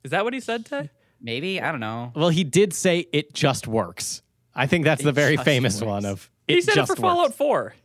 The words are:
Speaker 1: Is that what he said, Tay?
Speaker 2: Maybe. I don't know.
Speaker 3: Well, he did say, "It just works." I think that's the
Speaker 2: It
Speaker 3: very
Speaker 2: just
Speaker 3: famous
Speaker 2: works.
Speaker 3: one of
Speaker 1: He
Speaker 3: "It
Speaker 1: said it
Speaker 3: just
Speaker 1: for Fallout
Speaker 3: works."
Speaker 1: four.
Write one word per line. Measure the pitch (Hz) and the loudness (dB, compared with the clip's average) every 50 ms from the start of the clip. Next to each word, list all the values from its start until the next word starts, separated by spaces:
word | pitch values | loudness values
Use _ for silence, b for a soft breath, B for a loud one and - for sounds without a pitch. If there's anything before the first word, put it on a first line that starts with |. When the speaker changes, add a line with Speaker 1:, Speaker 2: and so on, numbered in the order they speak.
| _ | _
Speaker 1:
Is | 139 | -2
that | 151 185 208 | -2 -2 0
what | 233 247 | -2 -4
he | 262 | -6
said, | - - 226 233 226 | -6 -6 -6 -6 -6
Tay? | - 285 247 151 147 _ _ _ _ _ _ | -8 -8 -8 -8 -10 _ _ _ _ _ _
Speaker 2:
Maybe. | - 117 113 131 151 185 190 175 | -10 -8 -6 -6 -4 -4 -4 -4
I | 110 147 | -4 -4
don't | 160 131 | -4 -4
know. | 110 110 113 117 120 120 120 | -6 -6 -6 -8 -8 -8 -2
Speaker 3:
Well, | 151 160 175 | 2 2 4
he | 165 170 190 | 4 2 0
did | 143 - 175 208 196 - | 2 4 4 4 4 0
say, | - - 190 170 175 - _ | -2 0 0 0 0 -2 _
"It | - 147 143 _ | -2 -4 -4 _
just | - - - 139 131 - - | -6 0 0 0 0 0 -4
works." | 117 110 113 95 85 92 - - - - - _ _ _ _ _ _ _ | -2 -2 -2 -2 -4 -8 -10 -8 -8 -8 -12 _ _ _ _ _ _ _
I | - 131 | -4 0
think | 139 180 175 151 | 2 2 4 4
that's | 151 156 - | 2 2 4
the | - 147 | 2 2
Speaker 2:
It | 131 | 2
Speaker 3:
very | 143 147 135 151 | 4 4 4 2
Speaker 2:
just | 135 127 | 2 2
Speaker 3:
famous | 156 147 123 127 127 - - | 2 2 4 2 0 0 0
Speaker 2:
works. | 113 | -2
Speaker 3:
one | 107 101 101 101 | -4 -4 -2 -4
of | 101 98 92 - _ _ _ _ | -4 -6 -8 -12 _ _ _ _
Speaker 1:
He | - - 359 | 0 2 2
Speaker 3:
"It | 349 | 2
Speaker 1:
said | 403 | 4
it | 415 | 2
Speaker 3:
just | - - - 381 | 2 2 0 -2
Speaker 1:
for | - | 0
Fallout | - 359 349 349 349 277 | 2 2 2 2 0 0
Speaker 3:
works." | - | 0
Speaker 1:
four. | - 285 294 233 147 110 101 - _ | -2 0 0 0 0 -2 -6 -12 _